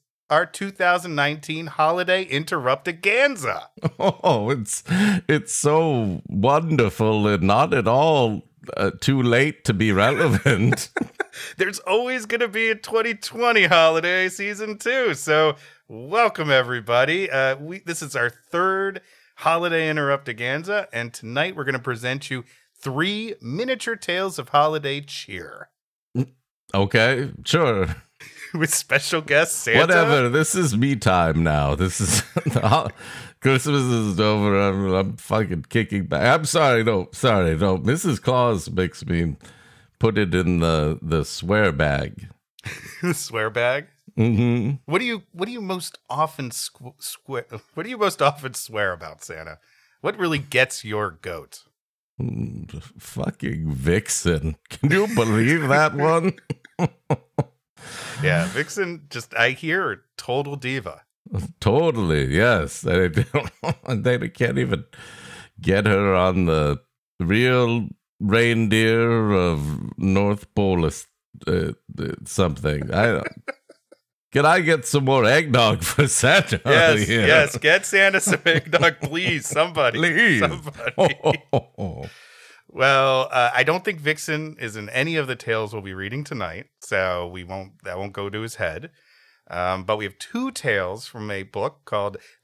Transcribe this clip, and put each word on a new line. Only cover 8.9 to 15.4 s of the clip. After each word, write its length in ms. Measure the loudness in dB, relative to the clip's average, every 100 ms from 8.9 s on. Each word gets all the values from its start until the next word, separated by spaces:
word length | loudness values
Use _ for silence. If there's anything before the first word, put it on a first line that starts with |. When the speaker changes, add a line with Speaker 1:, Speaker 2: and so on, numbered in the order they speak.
| -2
Speaker 2:
too 220 | 0 2
late 420 | 4 4 2 0
to 80 | -2
be 200 | 0 2
relevant. 1000 | 4 4 4 2 2 2 2 2 0 -4 -8 -8 -8
<laughs> 320 | -10 -12 -10 -4
Speaker 1:
There's 220 | -4 -4
always 460 | 0 0 0 -4 -2
gonna 220 | -2 -2
be 200 | 0 -2
a 60 |
twenty 400 | -2 -2 -2 0
twenty 500 | -4 -8 -2 2 4
holiday 640 | 6 6 6 4 2 0 0
season 480 | -2 -8 -8 -8 -6
two, 380 | -2 0 0
so 420 | -2 0 4